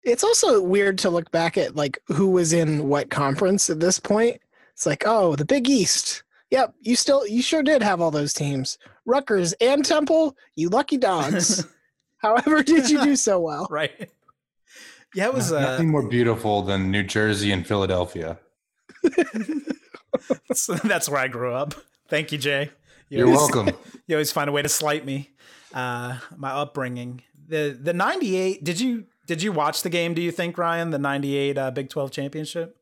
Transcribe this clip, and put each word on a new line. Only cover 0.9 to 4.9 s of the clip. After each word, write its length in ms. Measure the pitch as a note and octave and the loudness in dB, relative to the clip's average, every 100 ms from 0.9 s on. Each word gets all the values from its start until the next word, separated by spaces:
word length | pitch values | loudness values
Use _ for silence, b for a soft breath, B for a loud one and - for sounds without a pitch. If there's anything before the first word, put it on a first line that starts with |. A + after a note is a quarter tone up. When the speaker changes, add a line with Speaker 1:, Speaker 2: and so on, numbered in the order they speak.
| F#3+ | 0
Speaker 1:
to 120 | G3 | 0
look 200 | E3+ E3 | 0 0
back 260 | E3 E3 - | 0 0 0
at, 200 | D#3 D3+ | -2 -2
like, 220 | D3 - - | -4 -4 -4
who 240 | C#3+ F#3+ | 0 4
was 220 | F#3 E3 | 4 4
in 360 | E3+ D#3 D3+ C#3+ | 2 2 0 0
what 220 | C#3+ - | 0 -2
conference 600 | - C#3 C#3 F#3 G3 - | -2 0 2 2 2 0
at 100 | D#3 | 0
this 180 | F3 - | 2 0
point. 420 | - G#3 A#3 - b b b | 0 2 2 0 b b b
It's 140 | - | -6
like, 180 | E3 | -4